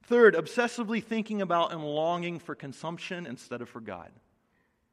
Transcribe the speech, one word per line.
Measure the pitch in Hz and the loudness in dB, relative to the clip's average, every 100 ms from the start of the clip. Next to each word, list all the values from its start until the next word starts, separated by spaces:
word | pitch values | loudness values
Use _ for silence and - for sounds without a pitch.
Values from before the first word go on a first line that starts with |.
Third, | - 240 226 | 0 8 8
obsessively | 165 160 - 233 240 214 226 | 8 0 -2 -2 -2 -4 -4
thinking | - 226 214 214 | -2 -4 -4 -4
about | 185 170 170 | 0 0 0
and | 165 | -2
longing | 151 147 160 175 175 170 | -4 -2 0 -2 -4 -8
for | - | -10
consumption | 151 143 127 160 170 - 175 | -12 -12 -10 -10 -10 -10 -10
instead | 175 120 - 120 | -10 -14 -12 -12
of | 117 | -12
for | 123 | -14
God. | 107 90 85 - _ _ _ _ _ _ _ | -12 -12 -14 -20 _ _ _ _ _ _ _